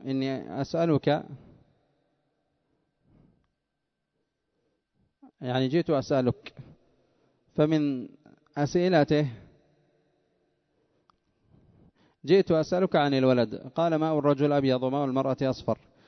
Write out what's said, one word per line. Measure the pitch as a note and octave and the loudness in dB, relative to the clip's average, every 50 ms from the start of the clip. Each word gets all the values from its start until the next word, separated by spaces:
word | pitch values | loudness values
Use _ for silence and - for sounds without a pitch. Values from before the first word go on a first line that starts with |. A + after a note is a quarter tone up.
| - | -8
"إني | C3+ C3+ C3+ C3+ C3+ C3 B2+ - - F2 B2 | -6 -4 -4 -4 -4 -6 -8 -8 -10 -6 -8
أسألك"، | - - - D#3+ E3+ E3+ D3+ C3+ - D#3 C#3+ D#3 - - C#3+ - - - - _ _ _ _ _ _ _ _ _ _ _ _ _ _ _ _ _ _ _ _ _ _ _ _ _ _ _ _ _ _ _ _ - - _ _ _ _ _ _ _ _ _ _ _ _ _ _ _ _ _ _ _ _ _ _ _ _ _ _ _ _ _ _ _ _ _ _ _ _ _ _ _ - C4 _ - | -6 -4 -2 -2 0 2 2 2 2 0 0 -2 -4 -10 -18 -20 -20 -20 -20 _ _ _ _ _ _ _ _ _ _ _ _ _ _ _ _ _ _ _ _ _ _ _ _ _ _ _ _ _ _ _ _ -20 -20 _ _ _ _ _ _ _ _ _ _ _ _ _ _ _ _ _ _ _ _ _ _ _ _ _ _ _ _ _ _ _ _ _ _ _ _ _ _ _ -20 -20 _ -12
يعني: | D3+ B2+ B2 C3 C3 | -8 -4 -2 -2 -2
"جئت | C3 C#3 F3 D#3+ - | 0 0 0 0 0
أسألك". | D#3 C3+ B2+ - D3 C3 B2+ B2 A#2+ - - - - - - - - _ _ _ _ _ _ _ _ _ _ _ _ _ _ _ - | 0 -2 0 0 0 0 0 0 -2 -4 -8 -20 -20 -20 -20 -20 -20 _ _ _ _ _ _ _ _ _ _ _ _ _ _ _ -2
فمن | - D3+ D#3 D#3+ D#3 D3 C#3+ C3+ B2+ G#2+ - - _ _ - - _ _ _ - | 0 2 2 2 2 0 0 -2 -4 -8 -12 -16 _ _ -20 -20 _ _ _ -4
أسئلته: | C#3+ D3 C#3 - F3+ F3 F#3 F#3 D#3 C#3+ - D3+ D3 D3+ C3 A2 G#2+ - - _ _ _ _ _ _ _ _ _ _ _ _ _ _ _ _ _ _ _ _ _ _ _ _ _ _ _ _ _ _ _ _ _ _ _ _ _ _ _ _ _ _ _ _ _ _ - _ _ _ _ _ _ _ - | -4 -4 0 0 0 2 4 4 4 4 4 2 0 0 -2 -4 -10 -20 -20 _ _ _ _ _ _ _ _ _ _ _ _ _ _ _ _ _ _ _ _ _ _ _ _ _ _ _ _ _ _ _ _ _ _ _ _ _ _ _ _ _ _ _ _ _ _ -20 _ _ _ _ _ _ _ 0
"جئت | C3+ F3+ G3 F3+ - | 2 2 4 4 2
أسألك | E3+ D#3+ D#3 - F3+ F3+ F#3+ F3+ - | 2 0 0 0 0 -2 0 2 2
عن | D#3+ D3 C#3+ C#3 | 2 2 2 2
الولد". | C3 C3 C3 B2+ B2 A#2 G#2+ G#2+ | 2 4 4 4 4 2 0 -2
قال: | - - C3 - - E3 E3+ D#3+ | -12 -12 -8 -4 -2 0 0 0
"ماء | D3+ D#3 D#3+ D#3+ D3+ | 0 0 0 0 0
الرجل | C#3 D3 C#3+ C3+ D3 D3 | 2 2 2 2 2 0
أبيض | C#3+ C#3+ C#3 C3+ B2+ B2+ B2+ | 2 2 2 2 0 0 0
وماء | C3 C3 C#3+ C#3+ | -2 -2 -2 -2
المرأة | C3+ B2+ C3+ C3+ C3+ C3 - | -2 -2 -2 -2 -2 -2 -2
أصفر، | C#3 C3 B2+ - - - A2 - _ _ _ _ _ | -2 -4 -4 -4 -4 -4 -4 -6 _ _ _ _ _